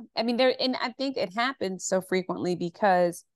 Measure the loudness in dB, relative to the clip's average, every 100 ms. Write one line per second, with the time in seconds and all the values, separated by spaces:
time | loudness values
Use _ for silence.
0 | -8 -4 0 4 4 4 0 -2 -4 -4
1 | -4 -2 -4 -2 -2 -2 -4 -4 -2 -2
2 | 0 -2 -2 -4 -2 -2 -4 0 4 4
3 | 4 0 -14